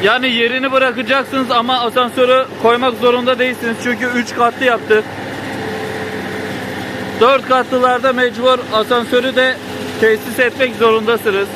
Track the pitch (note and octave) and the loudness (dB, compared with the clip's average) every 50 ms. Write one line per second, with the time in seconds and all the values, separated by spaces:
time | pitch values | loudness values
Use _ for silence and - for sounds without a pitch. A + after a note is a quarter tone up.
0 | F3+ G3 A3+ B3+ B3 C4 A#3+ A3+ A#3 A#3 B3 C4 B3+ C4+ C4 C4 C4 C4 A#3 A3+ | 2 2 2 2 2 0 2 2 2 2 0 0 -2 0 2 2 2 2 0 -2
1 | C4 G#3+ C4 C4+ C4 C4 - C4+ C4 A#3 B3+ A#3+ A#3 B3 C4 B3+ A#3+ A#3 G#3 B3+ | -2 0 0 0 0 -2 -2 -2 -2 0 0 0 2 2 0 0 0 0 0 0
2 | B3+ A#3+ - C4 B3+ B3 B3+ C4 C4 B3+ - - - A3+ A#3 A#3+ B3+ C4 A#3 G#3 | 0 0 2 2 4 4 4 4 2 0 -6 0 2 4 4 4 2 0 0 2
3 | A3+ B3 A#3+ B3 B3 B3 B3+ A#3+ B3+ B3+ B3 - C4 A#3 A#3 - - B3 B3 G#3 | 2 2 2 2 2 0 0 2 0 -2 -2 -2 -4 -4 -4 -4 -2 -4 -2 -2
4 | A#3+ B3 B3 B3 A#3 - - - A#3+ A#3+ A#3 - C4+ B3+ A#3 G#3+ G#3+ G3+ G#3+ G#3+ | -2 -2 -2 -2 -2 -4 -2 2 2 2 2 2 0 2 2 0 2 2 2 2
5 | G#3+ - - - - - - - - - C4 - - - - - - - - - | 2 -2 -8 -10 -10 -10 -10 -10 -8 -8 -8 -6 -6 -6 -6 -6 -6 -8 -8 -8
6 | - - G#4+ G#4+ - - G#4+ G#4+ G#4+ - - - - - - - - - - - | -8 -8 -8 -8 -8 -8 -8 -8 -8 -8 -8 -8 -8 -8 -8 -8 -8 -8 -8 -8
7 | - - - - A3 A#3+ C#4 C4 A3+ - C4 B3+ B3 B3+ C4 B3+ B3 B3+ B3 B3 | -8 -8 -2 0 2 2 2 2 2 2 0 0 2 0 0 2 2 2 2 2
8 | A#3 C4+ C4 B3 B3+ B3 G#3+ G#3+ A#3+ B3+ B3+ B3+ B3 - G#3 A3 G#3+ G#3+ B3+ A#3+ | 2 0 2 2 0 0 0 0 2 2 2 2 0 -2 -2 -2 0 2 0 0
9 | A#3 A3+ B3 B3 A#3+ C4 B3 A#3+ B3+ C4 B3+ - - - - B3+ C4 - - - | 0 0 0 0 0 2 2 2 2 2 0 -2 -6 -10 -10 -8 -8 -8 -4 2
10 | A3 A3 A3 G#3+ - B3+ A3+ - B3+ A#3+ A#3 B3 C4+ B3+ A3 G3+ A#3 A3+ A3 A3 | 2 2 2 2 -2 -6 -2 0 0 0 2 0 -2 -2 0 2 2 4 4 2
11 | A3 A3 A#3 A3 - A3 G3 F#3+ G3 G3 G#3 | 2 0 0 0 0 0 0 0 -2 -4 -6